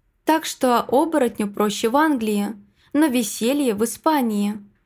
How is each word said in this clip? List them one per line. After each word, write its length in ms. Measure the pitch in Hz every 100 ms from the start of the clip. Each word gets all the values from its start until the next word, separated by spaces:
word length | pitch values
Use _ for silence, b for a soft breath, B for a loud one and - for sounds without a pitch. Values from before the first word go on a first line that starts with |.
| _ _
Так 220 | - 311 -
что 340 | - 254 240
оборотню 680 | - 247 330 320 240 - 208
проще 440 | 208 208 202 226
в 60 | 262
Англии, 580 | 320 277 220 208 202 - b b b
но 100 | 285 311
веселье 680 | 247 214 - 226 285 269
в 100 | 202
Испании. 800 | 226 - 320 311 240 208 208 214 - _